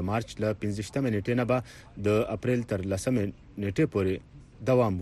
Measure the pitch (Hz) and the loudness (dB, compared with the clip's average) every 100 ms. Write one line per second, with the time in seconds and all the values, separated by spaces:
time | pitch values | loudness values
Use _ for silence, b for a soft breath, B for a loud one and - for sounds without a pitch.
0 | 90 113 113 - 107 107 104 101 104 143 | -2 -2 -4 -2 -2 0 -4 -4 -4 -2
1 | 131 104 110 120 117 127 B B B - | 0 0 0 0 2 0 B B B -2
2 | 104 107 117 113 123 123 110 98 95 95 | 2 2 2 -2 0 0 0 -4 -2 -2
3 | 131 123 101 - - - 101 98 156 101 | 0 0 0 -6 -16 -6 -2 0 2 2
4 | 95 95 - - - - 117 127 110 90 | 0 0 -6 -20 -20 -6 2 4 4 2